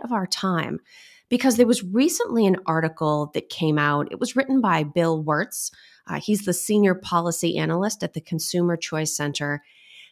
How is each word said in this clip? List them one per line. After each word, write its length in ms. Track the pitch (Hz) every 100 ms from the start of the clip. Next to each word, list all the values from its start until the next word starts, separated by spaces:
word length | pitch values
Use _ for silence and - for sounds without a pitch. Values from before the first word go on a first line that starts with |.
of 80 | 240
our 140 | 226 180
time 520 | - 190 170 151 - - - - - _
because 260 | 247 262 226
there 100 | 233
was 160 | -
recently 640 | 180 214 302 - 466 233 202
an 100 | 185
article 680 | - 160 160 160 156 151 147
that 140 | - -
came 260 | - 156 151
out. 300 | 147 147 -
It 60 | -
was 140 | 233 254
written 240 | 269 269
by 240 | 214 165
Bill 360 | 147 175 165 160
Wirtz. 520 | 156 151 208 - - - - _ -
Uh, 140 | 151
he's 240 | - 208
the 100 | 196
senior 400 | 175 - 208 202
policy 640 | 185 - 175 170 170 175 -
analyst 440 | 160 170 208 -
at 100 | 170
the 60 | 156
Consumer 560 | - 165 - 180 175 170
Choice 380 | - 156 156 -
Center. 460 | 147 139 143 147 - _ _ - -